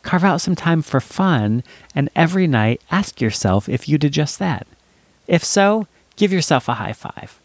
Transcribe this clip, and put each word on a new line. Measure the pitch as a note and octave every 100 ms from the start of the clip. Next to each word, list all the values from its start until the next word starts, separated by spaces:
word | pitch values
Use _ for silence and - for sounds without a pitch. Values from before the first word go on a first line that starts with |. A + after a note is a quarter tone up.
Carve | - F#3
out | F#3+ F3
some | - F3+
time | E3+ E3
for | - C3+
fun, | - - F#3+ C#3+ G#2 A#2 - - - -
and | C#3+ -
every | E3 F#3+ F3
night | B2 A2 A#2+ _
ask | F3+ G3 -
yourself | A2+ - G2 G2 -
if | A#2+ -
you | D3+
did | D3
just | C#3+ D3 -
that. | F#3+ B2+ - _ _ _ _ _ -
If | E3+
so, | - G3+ G3 A3 G3+ _ _ -
give | G3+
yourself | F#3+ - C3+ -
a | A#2+
high | G2+
five. | A2 - - - -